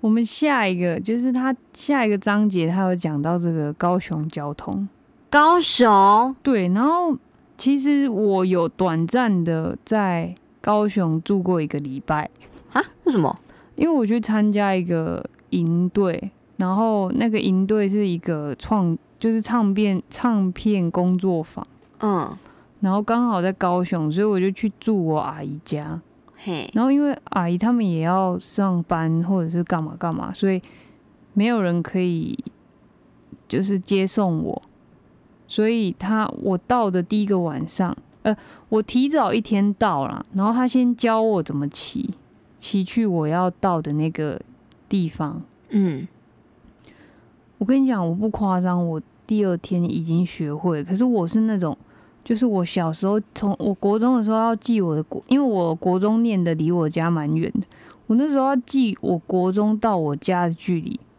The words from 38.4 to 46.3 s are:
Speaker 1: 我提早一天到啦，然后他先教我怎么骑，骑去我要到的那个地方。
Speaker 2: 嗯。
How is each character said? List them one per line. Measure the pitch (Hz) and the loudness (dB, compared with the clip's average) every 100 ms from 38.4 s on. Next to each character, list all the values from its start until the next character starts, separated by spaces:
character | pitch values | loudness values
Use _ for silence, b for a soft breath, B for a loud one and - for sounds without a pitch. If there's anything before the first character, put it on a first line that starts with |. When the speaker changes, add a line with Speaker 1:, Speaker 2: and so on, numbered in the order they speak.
| B B B | B B B
Speaker 1:
我 | 214 | -2
提 | 214 247 277 | 0 0 2
早 | 311 214 | 2 2
一 | 233 | 0
天 | 214 208 202 | 0 0 0
到 | 202 220 156 135 | 2 0 0 -2
啦， | - - | -6 -8
然 | 190 202 | -2 0
后 | |
他 | 233 254 | 2 2
先 | 254 247 240 | 2 2 0
教 | 233 220 | 0 2
我 | 226 202 | 2 0
怎 | 160 | -2
么 | 147 143 | -4 -4
骑， | - - - - 190 _ _ _ _ | -6 -10 -8 -8 -10 _ _ _ _
骑 | - 202 | -6 -4
去 | 185 - | -2 0
我 | 220 170 151 | 0 0 0
要 | 165 185 | 0 -2
到 | 180 196 175 | -2 -2 -2
的 | 156 | -2
那 | 147 156 | -2 -2
个 | 160 151 - - - _ _ _ | -2 -6 -6 -12 -20 _ _ _
地 | 202 165 | -2 -2
方。 | - 151 165 170 _ _ | -4 -8 -6 -14 _ _
Speaker 2:
嗯。 | 214 190 143 165 _ _ | 0 0 -2 -10 _ _